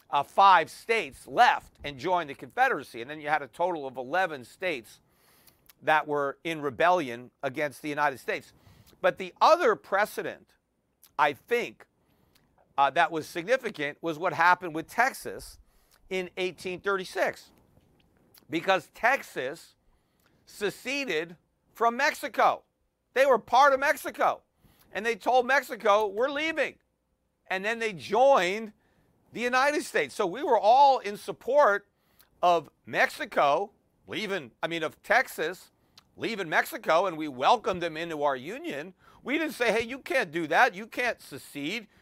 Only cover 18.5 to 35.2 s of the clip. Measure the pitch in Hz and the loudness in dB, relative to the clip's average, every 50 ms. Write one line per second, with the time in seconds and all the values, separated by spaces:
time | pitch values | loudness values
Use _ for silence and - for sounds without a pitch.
18.5 | 151 170 156 190 190 180 - - _ - - 233 269 269 - - - 170 131 131 | -8 -4 0 0 0 0 0 -6 _ -2 0 0 0 0 -4 -8 -10 -8 -8 -8
19.5 | 160 165 - - _ _ _ _ _ _ _ _ _ _ _ _ _ _ _ _ | -10 -12 -16 -20 _ _ _ _ _ _ _ _ _ _ _ _ _ _ _ _
20.5 | - - 208 190 - - - 247 277 285 277 247 165 151 165 170 170 - _ _ | -10 -6 -6 -6 -6 -6 -8 -6 -6 -6 -4 -4 -4 -4 -6 -6 -12 -20 _ _
21.5 | _ _ _ _ _ - 226 233 233 240 285 311 - - - 262 - - 233 170 | _ _ _ _ _ 0 0 0 2 2 0 -2 -2 -4 -8 -6 0 2 4 4
22.5 | 117 - - _ _ _ _ _ _ _ _ _ - 247 269 277 254 214 - - | 2 0 -4 _ _ _ _ _ _ _ _ _ 0 2 4 4 4 4 2 2
23.5 | - 247 285 285 269 262 277 302 302 262 - 330 226 - 247 165 117 - - _ | 4 6 6 6 6 4 2 0 0 -2 -4 -10 -4 0 0 0 0 -2 -6 _
24.5 | _ _ _ _ _ _ _ _ - 185 214 233 233 185 - 226 240 254 247 240 | _ _ _ _ _ _ _ _ -10 -6 -4 -4 -4 -4 -2 2 2 2 4 4
25.5 | 269 285 254 - 262 202 190 214 202 214 220 202 190 208 247 285 285 285 311 320 | 2 0 0 -2 -6 -2 2 4 4 4 2 0 -2 -2 -2 -2 -2 -2 -4 -2
26.5 | 320 311 254 170 104 _ _ _ _ _ _ _ _ _ _ _ _ _ _ - | -2 -2 -4 -4 -6 _ _ _ _ _ _ _ _ _ _ _ _ _ _ -6
27.5 | 190 190 190 214 233 226 226 220 196 151 110 110 165 226 262 277 277 226 180 175 | -6 -4 -4 -4 -4 -4 -4 -6 -6 -8 -6 -2 2 4 6 6 6 6 4 2
28.5 | 196 220 220 208 - _ _ _ _ _ _ _ _ _ _ _ - - 240 247 | -2 -4 -6 -10 -14 _ _ _ _ _ _ _ _ _ _ _ -10 -6 -4 -2
29.5 | 247 254 269 285 294 294 285 - - 202 151 127 - - 214 175 175 247 302 277 | 0 2 2 2 0 -2 -4 -4 -2 -2 -2 -2 -2 -4 -4 -4 -4 -4 0 2
30.5 | 233 202 180 208 240 269 285 277 262 240 - 202 208 196 - - 175 - - 240 | 2 4 4 6 6 8 8 6 6 2 0 -6 -10 -8 -10 -12 -12 -10 -6 0
31.5 | 262 294 285 214 202 202 - _ _ _ _ _ _ _ _ _ _ _ - 175 | 4 6 6 6 4 2 -2 _ _ _ _ _ _ _ _ _ _ _ 2 2
32.5 | 175 165 139 - _ _ _ 107 127 175 247 - - - 302 214 - - 156 139 | 2 2 0 -4 _ _ _ -6 0 0 0 0 0 -4 -12 -4 0 2 2 4
33.5 | 143 170 202 - _ _ _ _ _ _ _ 95 107 165 220 190 196 180 139 113 | 2 2 -2 -4 _ _ _ _ _ _ _ -10 -8 -8 -6 -6 -6 -6 -8 -10
34.5 | - _ - 160 170 170 156 147 - _ _ - 202 233 | -12 _ -8 -6 -4 -4 -6 -6 -8 _ _ 0 2 2